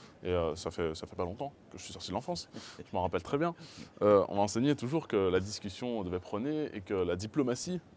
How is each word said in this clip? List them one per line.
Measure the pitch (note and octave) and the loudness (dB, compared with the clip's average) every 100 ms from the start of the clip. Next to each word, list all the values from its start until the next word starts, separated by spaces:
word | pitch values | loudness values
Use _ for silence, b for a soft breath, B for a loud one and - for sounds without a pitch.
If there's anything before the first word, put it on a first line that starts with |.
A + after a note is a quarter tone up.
| B - | B -8
et, | - | 0
euh, | F2+ E2 D#2 | 2 2 -2
ça | - | -6
fait, | E2+ E2 D#2+ | -2 -2 -2
ça | - | -8
fait | - | -6
pas | F2 | -6
longtemps | G#2 C#3 - - | -6 -10 -12 -18
que | - | -16
je | |
suis | - | -14
sorti | F2+ - | -12 -6
de | |
l'enfance, | G2 C#3 E3+ - | -4 -4 -6 -8
<laughs> | A2 - - | -14 -14 -16
je | - | -6
m'en | F#2 | -2
rappelle | F2+ F2+ | 0 -2
très | - C#3+ | 0 0
bien, | E3+ E3+ E3 B B - | 0 -4 -12 B B 4
euh, | G#2 G2+ - | 8 8 8
on | G2+ | 2
m'a | |
enseigné | G2+ A2+ C#3 C#3+ | 2 2 2 2
toujours | A#2+ D#3 - | 0 -2 0
que | G#2 | 2
la | F#2+ F2+ | 4 4
discussion | G2 G#2+ G#2 - B2 A#2 | 2 -4 -8 -6 -4 -4
devait | F2 F2+ | -2 -4
prôner | - G#2 C3+ D3+ D3 | -4 -4 -2 -2 -4
et | G#2+ | -6
que | F#2+ | -2
la | G2 F2 F2+ | 0 2 0
diplomatie | G#2+ D3+ B2+ B2 - F3 - | -2 0 0 0 -4 -6 -8